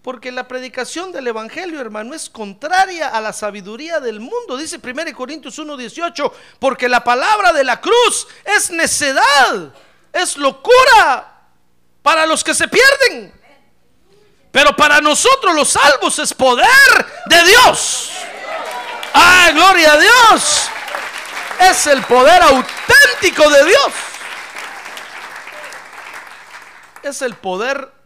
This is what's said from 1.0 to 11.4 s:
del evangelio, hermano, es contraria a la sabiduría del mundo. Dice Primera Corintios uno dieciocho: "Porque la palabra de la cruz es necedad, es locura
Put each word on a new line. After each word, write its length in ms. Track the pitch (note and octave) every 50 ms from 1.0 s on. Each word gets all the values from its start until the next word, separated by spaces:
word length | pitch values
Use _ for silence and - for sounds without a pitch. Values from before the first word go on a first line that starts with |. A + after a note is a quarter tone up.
| F4+ F#4+
del 160 | F4 D#4 C4
evangelio, 540 | A#3+ A3+ A3 A3 A3+ A3+ D#4 F#4 F4+ D#4+ D4
hermano, 340 | B3 A3 G#3 G#3+ G#3+ A#3+ D#4
es 140 | D#4 - -
contraria 800 | _ A3+ G#3+ G3+ G3 _ C#4 D#4 F4+ F#4 F#4+ F#4+ F4+ E4 D4+ C4
a 120 | - A3
la 100 | A3 G#3+
sabiduría 640 | - - G#3+ G#3 G3 G#3 F3+ G3 A3 A#3 D4+ E4 E4+ D4+
del 220 | C4+ A#3 G#3+ G#3
mundo. 380 | A3 D4 A4+ A#4+ A#4+ G#4+ C4 C4
Dice 200 | D#4+ D#4 F4 C4+
Primera 320 | - B3 B3 C#4 E4+ D#4+ A#3
Corintios 440 | - B3+ B3 D4+ D#4 _ C4+ - -
uno 160 | D#4 D4+ D4
dieciocho: 600 | B3+ B3 A3 - D#4 E4+ E4+ E4+ - D4 A#3+ - - - _ _ _
"Porque 280 | A#3 C4 B3+ - B3
la 160 | B3 A#3+ A#3
palabra 520 | A#3 A#3+ A#3+ B3+ D#4 G4 G#4+ G#4 G4 F4+ E4
de 100 | D4 C4
la 160 | B3+ A#3 -
cruz 480 | - E4 A4 A#4+ A#4+ G#4 - - - - - - _
es 260 | - G#4 G#4 - -
necedad, 1000 | F4+ E4 D#4+ - - - D4 C#4 C4+ D#4 G4 C5 C#5+ C#5 B3+ G#4 B3 G3 E3 C3+ _ _ _ _ _ _ _ _
es 240 | - F4 F4+ - -
locura 1120 | - F#4 E4+ - - - G#4 B4 B4+ C5 C#5 B4+ G#4+ F4+ D4+ B3+ - - - _ _